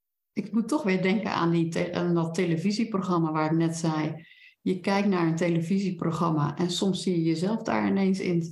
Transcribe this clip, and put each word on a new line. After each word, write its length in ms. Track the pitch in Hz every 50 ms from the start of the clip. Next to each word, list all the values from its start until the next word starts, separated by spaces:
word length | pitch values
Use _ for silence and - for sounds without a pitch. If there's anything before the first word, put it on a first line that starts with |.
| _ _ _ _ _ _ _
Ik 200 | 214 202 - -
moet 160 | 233 226 -
toch 140 | 294 302 -
weer 200 | 190 185 180 175
denken 280 | 190 196 220 - -
aan 200 | - - 170 170
die 180 | 170 170 165 165
te-, 260 | 165 175 175 170 175
aan 200 | 175 175 175 170
dat 200 | 170 165 165 -
televisieprogramma 960 | - 185 170 160 165 180 208 208 - 226 220 - 190 185 175 180 170 165 160 156
waar 200 | 156 156 156 165
ik 60 | 165
net 180 | 165 165 165
zei. 500 | - - 160 156 156 151 151 - - - - - - - - - _
Je 200 | _ 190 185 180
kijkt 280 | - 202 196 196 208 208
naar 180 | 185 180 170
een 100 | 165 165
televisieprogramma 1200 | 165 185 170 170 170 165 165 196 196 196 185 185 - 170 165 - - 175 165 160 151 143 143 147
en 140 | - 175 175
soms 320 | - - 208 196 175 - -
zie 140 | 202 180
je 60 | 165 160
jezelf 400 | 165 160 156 180 196 226 - -
daar 240 | 220 220 214 208
ineens 340 | 196 196 196 196 190 190 190
in 240 | - 185 175 170 165 165